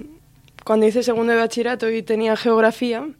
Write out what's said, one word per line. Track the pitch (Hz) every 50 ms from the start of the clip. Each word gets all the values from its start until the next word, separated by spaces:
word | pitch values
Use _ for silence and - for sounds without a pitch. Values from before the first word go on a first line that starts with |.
| 294 294 311 - _ _ _ _ _ _ _ - -
Cuando | - 220 220 214
hice | 220 214 247 233
segundo | 247 226 226 233 233 233
de | 226
bachillerato | 226 226 - 240 220 240 247 220 233 220
y | 226 226 196
tenía | - 220 214 226 220 220
geografía, | 214 - 240 226 220 220 220 220 - 254 240 226 226 285 311 -